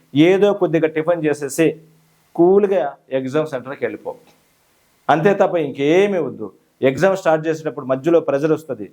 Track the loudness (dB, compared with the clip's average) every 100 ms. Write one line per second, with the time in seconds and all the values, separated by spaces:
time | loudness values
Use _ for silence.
0 | _ 2 4 4 2 2 0 0 0 -2
1 | -2 -2 -2 -4 -6 0 0 0 _ _
2 | _ _ _ 2 4 4 2 -2 -4 -10
3 | -8 -6 -2 -4 -4 -8 -12 -8 -8 -8
4 | -12 -14 _ _ _ _ _ _ _ _
5 | 0 2 2 2 0 0 -4 -4 0 2
6 | 2 -2 -6 -8 -14 _ _ -2 -2 2
7 | 0 2 0 0 0 -4 -6 -8 -4 -2
8 | 2 2 2 -2 0 -2 -4 -12 -12